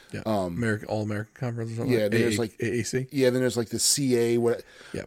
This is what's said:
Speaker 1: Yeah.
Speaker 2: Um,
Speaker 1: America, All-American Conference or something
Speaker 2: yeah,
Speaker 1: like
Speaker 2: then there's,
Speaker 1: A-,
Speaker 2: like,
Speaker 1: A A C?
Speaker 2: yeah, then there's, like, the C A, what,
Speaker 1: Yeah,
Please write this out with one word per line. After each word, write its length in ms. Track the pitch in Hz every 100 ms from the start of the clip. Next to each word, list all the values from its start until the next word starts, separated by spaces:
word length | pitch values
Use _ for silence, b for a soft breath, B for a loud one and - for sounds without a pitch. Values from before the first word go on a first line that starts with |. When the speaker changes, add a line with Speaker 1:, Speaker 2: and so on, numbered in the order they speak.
| B
Speaker 1:
Yeah. 100 | 104 110
Speaker 2:
Um, 320 | 104 90 87
Speaker 1:
America, 280 | 117 104 -
All-American 460 | 107 107 104 107
Conference 380 | - 127 117 117
or 40 | 113
something 180 | 127
Speaker 2:
yeah, 100 | 120
Speaker 1:
like 80 | 104
Speaker 2:
then 100 | 113
there's, 160 | 117 107
Speaker 1:
A-, 40 |
Speaker 2:
like, 140 | 113 -
Speaker 1:
A 200 | 117 120
A 40 |
C? 240 | - 131 131
Speaker 2:
yeah, 180 | 143 127
then 120 | 127
there's, 160 | 127 113
like, 120 | 113
the 100 | 110
C 380 | - - 135 120
A, 200 | 117 117
what, 260 | 117 107 - B B
Speaker 1:
Yeah, 100 | -